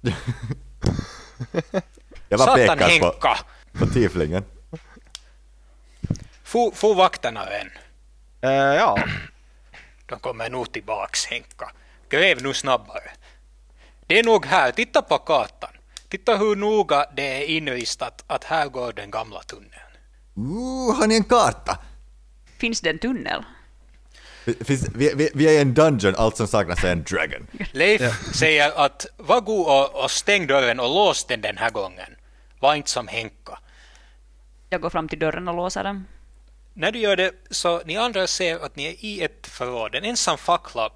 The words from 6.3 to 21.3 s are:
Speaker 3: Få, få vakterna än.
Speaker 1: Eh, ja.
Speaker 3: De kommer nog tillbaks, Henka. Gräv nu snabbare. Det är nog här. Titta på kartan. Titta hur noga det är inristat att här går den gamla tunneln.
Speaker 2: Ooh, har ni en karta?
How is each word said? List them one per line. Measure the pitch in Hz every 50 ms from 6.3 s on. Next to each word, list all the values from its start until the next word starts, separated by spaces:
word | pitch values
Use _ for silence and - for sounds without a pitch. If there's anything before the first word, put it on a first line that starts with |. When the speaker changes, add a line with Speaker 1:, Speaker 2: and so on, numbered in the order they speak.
| - - _
Speaker 3:
Få, | - - 233 240 208 -
få | - - 214 208
vakterna | 180 185 180 - - - 120 113 110 98
än. | 98 101 104 101 92 - - - - _ _ _ _ _ _ _ _ _ _
Speaker 1:
Eh, | - 131
ja. | 135 139 139 139 139 165 226 - 101 - - - - - - - - _ _ _ _ _ _ _ - - - - _ _ _
Speaker 3:
De | - 127 107
kommer | - 127 120 113 113 113
nog | 127 131 117 104 -
tillbaks, | 113 95 101 110 101 98 - - - -
Henka. | - 123 120 - - - - - - - _ - - - - _ _
Gräv | - 147 180 196 160 123 127
nu | 139 135
snabbare. | - - 139 127 117 107 - - - - - - - - - - - - _ _ _ _ _ - _ - - _ _ -
Det | - 165 214
är | 233
nog | 226 220 190 151
här. | - 185 185 139 123 120
Titta | - 240 - - 302 -
på | - 156 139
kartan. | - - 156 135 110 - - _ - - - - _ _ _ - - _
Titta | - 190 - - 226
hur | 196 208 214 208
noga | 196 208 214 214 214 196 - 151 139 147 - 147
det | 135 139 139 131 135 147
är |
inristat | 156 160 160 156 139 127 123 117 - - - 131 117 - - -
att | - 151 127 -
här | - 156 160 151 139
går | 127 127 123 120 110
den | - 101 104
gamla | 104 110 110 110 98 92 -
tunneln. | - - 101 101 - - - - - _ - _ _ _ _ _ _ _
Speaker 2:
Ooh, | 98 110 135 175 226 254 254 262 262 254 240 214
har | 277 262
ni | 220 220
en | 226 202
karta? | -